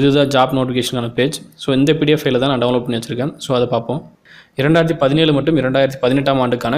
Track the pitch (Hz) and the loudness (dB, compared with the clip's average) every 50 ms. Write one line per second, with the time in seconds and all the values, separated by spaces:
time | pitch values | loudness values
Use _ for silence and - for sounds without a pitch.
0 | 135 139 135 147 139 - 139 127 131 131 139 131 127 127 123 127 120 - 135 123 | 2 4 4 2 2 2 2 2 2 2 0 -2 -2 -2 -2 -2 -4 -2 -4 -6
1 | 101 92 - 120 127 151 - - - - - - - 143 131 131 139 160 151 151 | -6 -4 -2 -2 -2 -2 -4 -8 -14 -20 -20 -8 -4 -2 0 2 2 2 2 2
2 | 151 147 151 151 - 143 127 120 131 143 135 120 123 123 123 120 117 117 117 113 | 2 2 2 2 0 0 0 0 0 0 0 0 0 0 0 -2 -2 -4 -6 -6
3 | 113 - 123 120 131 160 - - - - 131 123 123 - 123 117 120 - 127 160 | -6 -6 -6 -6 -6 -6 -8 -8 -6 -2 -2 0 0 0 -2 -2 -2 -4 -6 -8
4 | - - - _ _ - - - - _ _ - 135 151 165 170 160 160 160 160 | -10 -14 -20 _ _ -20 -20 -20 -20 _ _ -2 0 2 2 2 2 0 0 0
5 | 143 135 143 160 160 156 147 135 131 160 160 135 127 131 131 135 135 131 135 - | 0 2 2 2 2 2 2 0 0 0 0 0 0 0 2 2 0 0 0 -2
6 | 127 123 131 143 135 139 135 131 127 123 123 117 - 117 131 | -2 0 0 0 0 0 0 0 0 0 -2 -2 -2 -2 -2